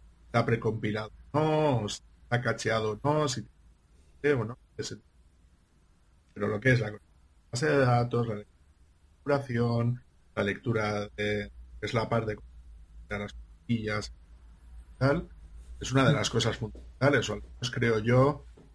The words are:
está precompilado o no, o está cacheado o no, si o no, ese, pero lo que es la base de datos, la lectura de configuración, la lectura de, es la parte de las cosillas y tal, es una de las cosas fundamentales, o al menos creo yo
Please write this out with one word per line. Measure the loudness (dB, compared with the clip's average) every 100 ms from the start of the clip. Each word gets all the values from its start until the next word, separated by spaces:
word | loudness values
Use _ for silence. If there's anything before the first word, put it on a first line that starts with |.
| -20 _ -2
está | 0 2
precompilado | 0 -2 -4 -4 -6 -8 -14 -4
o | 0
no, | 2 2 2 0
o | -2
está | -8 -14 -18 -4 -2
cacheado | 0 -2 0 0 -2
o | -2
no, | 0 0 0
si | -4 -10 _ -20 _ _ _ _ -4
o | 0 0
no, | -2 -8 _ -12
ese, | -12 -12 _ _ _ _ _ _ _ _ _ _ _ _ _
pero | -6 -4
lo | 0
que | 2
es | 2
la | 0 -8 _ _ _ _ -10
base | -4 0
de | 4
datos, | 4 4 2 0 -2
la | -6
lectura | -10 _ _ _ _ _ _ _ 0 0
de | 0
configuración, | 0 2 2 0 -2 -8 _ _ -2
la |
lectura | -2 -2 -2 0 0 -2 -6 -4
de, | -4 -4 -6 -14 -20 -10
es | -4
la | -2 0
parte | -2 -2 -8 -12 -20 -20 -20 -20 -18 -10
de | -8
las | -8
cosillas | -12 -20 -12 -4 -2 -2 -4 -6 -14 -20 -20 -20 -20 -20 -20 -14 -2
y |
tal, | 0 0 -4 -14 -20 -20 -16 -10
es | 0
una | 4 4
de |
las | 4 2
cosas | 0 0 -2
fundamentales, | -6 -10 -14 2 4 4 0
o | -6
al |
menos | -10 -8 -6
creo | 0 2 2
yo | 4 6 6 2 -8 -20 -20